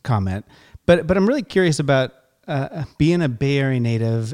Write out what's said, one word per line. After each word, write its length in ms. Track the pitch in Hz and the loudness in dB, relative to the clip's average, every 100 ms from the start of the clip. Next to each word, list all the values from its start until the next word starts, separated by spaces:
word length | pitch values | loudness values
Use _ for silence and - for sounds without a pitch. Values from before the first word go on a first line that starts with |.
comment, 420 | - 107 95 98 - - _ - | -4 -2 -2 -6 -10 -20 _ -4
but, 200 | - 175 | 2 2
but 120 | 160 190 | 2 2
I'm 100 | 202 | 2
really 160 | 285 | 0
curious 360 | 180 190 175 147 | -2 0 0 0
about, 340 | 143 135 127 - _ _ - | 0 0 0 -8 _ _ -8
uh, 360 | 139 - 165 - - | -6 -6 -8 -8 0
being 240 | 151 175 | 2 2
a 40 | 147 | 0
Bay 300 | 113 139 139 | -2 -2 0
Area 220 | 135 127 | 0 0
native, 540 | 117 113 113 113 113 | 0 0 0 -2 -4